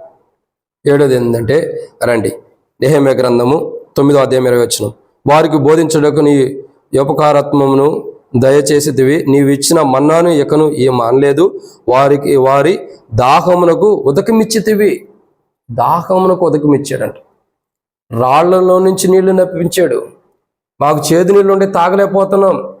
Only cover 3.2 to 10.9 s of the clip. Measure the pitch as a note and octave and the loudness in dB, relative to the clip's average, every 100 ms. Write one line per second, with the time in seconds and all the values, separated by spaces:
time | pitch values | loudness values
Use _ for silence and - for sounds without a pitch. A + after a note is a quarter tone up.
3.2 | B2 A#2+ A#2+ D#3+ - - - - C#3+ C#3+ | 0 0 0 -2 -4 -12 -8 -2 2 2
4.2 | B2+ B2+ B2+ A#2+ A#2 - G#2+ - _ _ | 2 0 0 0 -2 -4 -8 -10 _ _
5.2 | C3+ D3+ E3 D#3 C#3 D#3+ D#3 D#3 D3 D3 | 0 2 2 2 2 2 0 0 0 0
6.2 | D3 C#3+ B2+ - - _ _ C3 C#3 D3+ | 2 2 0 -4 -16 _ _ -4 -2 0
7.2 | D3+ C#3+ C#3+ C#3+ C3+ C3+ C#3+ - - - | 0 0 0 0 0 2 0 -2 -8 -18
8.2 | _ B2 C3 C#3+ C#3+ D3 D3+ B2+ C3 D#3+ | _ 0 2 2 2 0 -2 0 0 0
9.2 | C#3+ C#3 C#3 C#3 C#3 E3+ C#3+ C3 D3 E3 | 0 0 2 0 0 0 0 0 2 2
10.2 | F3 D#3 C#3+ D3+ D#3 B2 B2+ | 2 0 0 0 0 0 -2